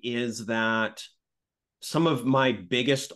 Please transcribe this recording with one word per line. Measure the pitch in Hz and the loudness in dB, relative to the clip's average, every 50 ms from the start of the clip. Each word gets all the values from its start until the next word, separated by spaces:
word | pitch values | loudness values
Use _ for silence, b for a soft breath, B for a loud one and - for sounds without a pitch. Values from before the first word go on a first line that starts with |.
| - | -6
is | 120 120 120 123 120 107 113 110 101 | -4 -2 -2 -2 -2 -4 -6 -4 -2
that | 113 113 110 113 113 113 110 107 - - - - _ _ _ _ _ _ _ _ _ _ _ _ _ _ | 0 0 2 2 2 2 0 -2 -4 -10 -18 -20 _ _ _ _ _ _ _ _ _ _ _ _ _ _
some | - - - 156 165 | -12 -2 0 2 2
of | 165 147 123 117 | 2 2 0 0
my | 131 135 135 131 131 | 2 2 4 4 2
biggest | 117 95 90 90 123 120 117 135 135 131 - - - | 0 -2 -4 -2 -2 0 2 2 0 0 0 -8 -10